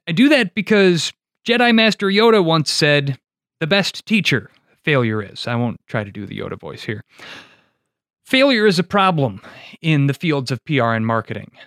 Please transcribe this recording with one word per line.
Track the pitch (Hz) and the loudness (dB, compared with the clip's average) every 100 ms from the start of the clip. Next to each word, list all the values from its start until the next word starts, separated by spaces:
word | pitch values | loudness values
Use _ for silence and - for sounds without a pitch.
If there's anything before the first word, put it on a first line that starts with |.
| - | -6
I | |
do | 165 277 | 2 4
that | 285 214 | 4 0
because | - 190 214 190 170 - - _ _ - | -4 0 2 4 2 -2 -10 _ _ -4
Jedi | 240 240 | 0 2
Master | 226 220 - 196 | 4 2 0 0
Yoda | 202 233 220 165 | 2 4 4 4
once | 160 151 | 0 0
said, | - 151 143 143 131 _ _ _ _ | 0 2 2 0 -6 _ _ _ _
"The | 160 | -2
best | 196 180 - - | 0 -2 -6 -4
teacher | 214 - 123 - _ _ _ | -2 0 -2 -4 _ _ _
failure | - 139 117 107 | -2 0 0 -2
is." | 98 - - | -8 -10 -6
I | 120 | -4
won't | 120 - - | -4 -6 -8
try | 117 | -8
to | 101 | -8
do | 101 98 | -10 -12
the | 101 | -10
Yoda | - - | -10 -10
voice | 78 - | -12 -12
here. | - 107 - _ - - - _ _ _ _ _ _ _ | -10 -10 -12 _ -20 -20 -20 _ _ _ _ _ _ _
Failure | - 262 277 240 214 | -2 2 2 4 2
is | 170 | 2
a | |
problem | 175 202 190 165 131 98 - - - - | 0 0 2 2 -2 -4 -16 -20 -20 -6
in | 165 151 139 | 0 2 0
the | |
fields | 135 170 143 127 | -2 -2 -4 -4
of | 127 | -8
P | - 139 | -4 0
R | 117 | 0
and | 113 113 | 0 -2
marketing. | 113 - 104 - - | -2 -4 -10 -14 -20